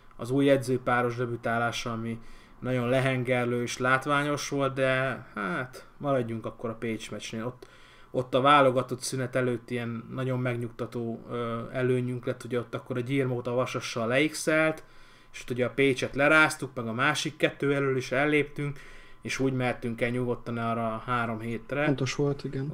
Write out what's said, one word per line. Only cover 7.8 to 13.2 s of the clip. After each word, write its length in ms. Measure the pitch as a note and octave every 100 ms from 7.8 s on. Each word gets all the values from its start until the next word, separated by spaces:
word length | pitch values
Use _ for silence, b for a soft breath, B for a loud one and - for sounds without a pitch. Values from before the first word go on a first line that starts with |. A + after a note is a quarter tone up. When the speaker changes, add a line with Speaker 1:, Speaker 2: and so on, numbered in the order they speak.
| b b b
Speaker 1:
ott 220 | C3 B2+
a 80 | C3
válogatott 600 | C#3 D3 C3+ B2+ B2 B2
szünet 340 | - C3 B2+ C3
előtt 340 | B2 A#2+ -
ilyen 380 | A#2+ A#2 A2+ A2+
nagyon 260 | B2+ C3 B2+
megnyugtató, 840 | B2+ A#2+ A#2 - A2+ A#2+ A#2 A2+ -
ö, 300 | A#2+ A#2 A#2 A#2
előnyünk 540 | C3 B2+ B2+ B2 B2 B2+
lett, 180 | A#2+
ugye 160 | A#2 B2
ott 160 | A2+ A#2
akkor 220 | - B2+
a 20 |
Gyirmót 460 | A#2+ C#3